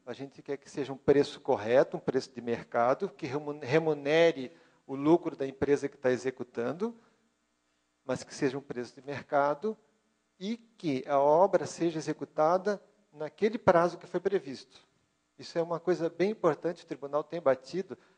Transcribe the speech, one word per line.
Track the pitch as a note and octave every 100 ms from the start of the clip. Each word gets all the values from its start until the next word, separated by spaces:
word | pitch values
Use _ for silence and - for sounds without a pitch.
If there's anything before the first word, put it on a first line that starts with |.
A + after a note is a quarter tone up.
| -
a |
gente | A#2+ C#3 -
quer | - C#3
que | -
seja | - B2+
um | C3+
preço | - C#3+ C#3 -
correto, | - A#2 G#2+ B2 E3+ F3
um |
preço | - B2+ -
de | -
mercado, | A#2+ A#2 - A#2+ A#2+ C#3 G3
que | - D3
remun-, | C#3 D3 D3
remunere | C3 D#3 D#3+ D3 C#3 D#3+ E3+ D3 B2+ - _ _ -
o | C3+
lucro | D3 E3+ E3 C#3
da | C3+
empresa | C3+ - C#3+ C#3
que | -
tá | B2+
executando, | B2 B2+ - A#2+ - A#2+ D#3 A3+ A#3 _ _ _ _ _ _ _ _ _ _ -
mas | B2+
que | -
seja | - C#3+ C3+
um |
preço | C3+ A#2+ A#2+ -
de |
mercado | C#3 C3+ - C#3+ C#3+ D3+ G#3+ G#3+ _ _ _ _ _ _
e | F#3 A#3
que | _ - E3 C3 C3+
a | C#3+
obra | C#3+ D#3 G3 F#3 C#3+
seja | - E3+ D#3+
executada | C#3+ D3+ C#3+ - D#3 F#3 F#3 G3 - _ _
naquele | D3+ D3+ - G#3 A3+
prazo | - E3+ E3+ E3+
que | -
foi | F3+
previsto. | F#3+ G3 C#3+ B2+ - - _ _ _ _ _ -
Isso | C3+ E3+
é |
uma | E3 E3
coisa | F3+ E3 E3
bem | E3 F#3+
importante, | A3 E3+ C#3+ E3 F3 -
o |
tribunal | D3+ C#3 D3 D3+
tem | E3+
batido, | C3+ C3 - F3 F#3+ A#2+ _